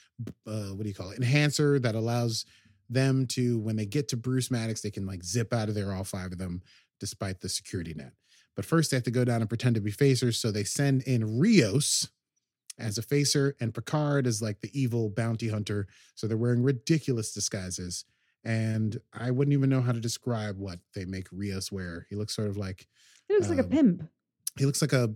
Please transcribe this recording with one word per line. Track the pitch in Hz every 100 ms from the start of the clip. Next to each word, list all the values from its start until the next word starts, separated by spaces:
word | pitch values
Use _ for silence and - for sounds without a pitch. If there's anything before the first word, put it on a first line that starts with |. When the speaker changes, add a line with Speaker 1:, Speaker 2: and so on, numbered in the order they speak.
| _ -
Speaker 1:
b-, | 110 - -
uh, | 110 98 98
what |
do | 107
you | 98
call | 92
it? | 113
Enhancer | 123 147 147 139 147 143
that | 123 110
allows | 113 120 120 110 - _ _ _ -
them | 120 135 131 123
to, | - 123 117
when | 110 110
they | 101
get | - -
to | 117
Bruce | 127 131 123
Maddox, | 123 113 110
they | 104
can, | 98 95
like, | 92
zip | 87 113 107
out | 120 107
of | 107
there, | 98
all | 95
five | 95 98 92
of | 90
them, | 92 90 - _ _ _
despite | 98 - 98 90
the | 92
security | - - 95 82 76
net. | 67 - _ _ _ -
But | -
first, | 165 151
they | 131
have | 120
to |
go | 120 123
down | 117
and | 113
pretend | 117 123 113
to |
be | 104
Facers. | 101 139 123 123 110
So | 117
they | 104
send | 101 - 139 131
in | 135 123 110 113
Rios | 208 202 107 127 - - - _ _ _ _ _ - -
as | 113 107
a |
Facer | - 143 139 147 139 -
and | 113
Picard | 117 - 151 147 143 123
as, | 107
like, | 110 101
the | - 139
evil | 127 117 110
bounty | 101 117 110 113
hunter. | 107 101 104 98 _ _
So | - 107
they're | 110
wearing | 120 120
ridiculous | 131 127 - 160 - 120 107
disguises. | - - 104 92 90 90 - - _ _ _
And | 110 113 110 110 110 120 -
I | - 127
wouldn't | 127 143
even | 143 135
know | 131
how | 123
to | 117
describe | 117 - 127 113 107 95
what | 98 87 - 101
they |
make | 92 95 95
Rios | 92 101 95 -
wear. | 98 87 85 -
He | 101
looks | 107
sort | - 107
of | 98
like, | 95 92 - _ _ _ -
Speaker 2:
He |
looks | 403 349
like | 285
a |
Speaker 1:
um, | 190
Speaker 2:
pimp. | 277 254 175 156 _ _ _ - -
Speaker 1:
he | 135
looks | 139
like | 151
a, | 135 117